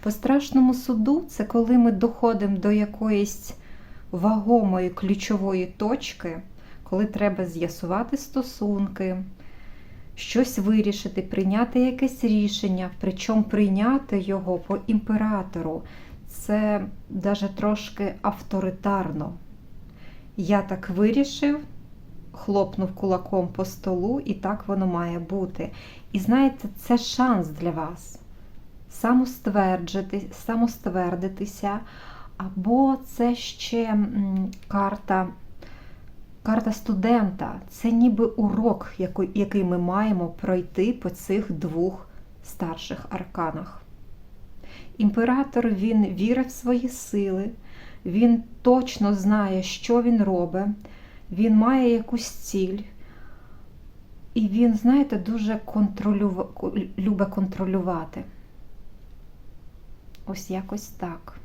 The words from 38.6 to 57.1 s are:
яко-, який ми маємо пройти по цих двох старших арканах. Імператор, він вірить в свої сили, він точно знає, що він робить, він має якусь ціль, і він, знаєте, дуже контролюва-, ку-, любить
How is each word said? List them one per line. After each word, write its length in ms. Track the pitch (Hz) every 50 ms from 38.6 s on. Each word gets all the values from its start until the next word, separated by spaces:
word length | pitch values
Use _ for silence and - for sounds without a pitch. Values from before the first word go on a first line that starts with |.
| 220 233 208 - - - - -
яко-, 300 | 185 180 - 214 190 185 -
який 300 | 208 202 196 196 202 190
ми 140 | 180 180 175
маємо 480 | 175 175 180 196 214 220 208 185 175
пройти 640 | 165 165 - - - 185 185 180 180 - - 185 220 240
по 180 | - - 180
цих 420 | 180 - - - 190 208 202 - 180
двох 560 | 151 - 170 151 165 175 185 185 - - - - - - - - - -
старших 600 | - - - 185 165 160 160 - - - - - -
арканах. 720 | - 185 180 - - - 170 160 - - 185 - - - - - - - - - - - - - - - - - - - - - - - - - - -
Імператор, 720 | 214 208 202 233 226 240 247 269 277 269 - 240 233 226
він 380 | 214 185 196 226 226 220 208
вірить 420 | 190 185 175 190 220 247 254 262 254
в 20 |
свої 380 | - - - 247 247 240 247 254
сили, 640 | 247 - - - - 208 202 196 185 185 196 220 240 - - - - - - - - - -
він 380 | - 175 208 233 240 233 226 - - - - -
точно 520 | 247 247 262 247 254 - - 208 202 208
знає, 480 | 196 185 196 214 214 208 196 190 190 185
що 400 | 185 - - - - 233 240 240
він 200 | 240 233 226 208
робить, 440 | 196 190 180 175 170 165 185 196 208 208 - - - - - - - - - - -
він 240 | 185 175 214 226 220
має 380 | 214 220 240 262 269 254 240 233
якусь 340 | 233 226 - - 233 -
ціль, 520 | - - - - - - 196 190 180 190 208 208 - - - - - - - - - - - - - - - - - - - - - - - - - - - - - -
і 140 | 233 220 202
він, 260 | 190 220 240 240 220
знаєте, 420 | 214 - 240 262 285 277 277 -
дуже 440 | 202 180 196 220 226 214 214 220 214 -
контролюва-, 880 | - - 214 208 196 202 - - 208 208 196 208 202 185 180 - - -
ку-, 180 | - - 190 185 208 185 - - -
любить 300 | 185 214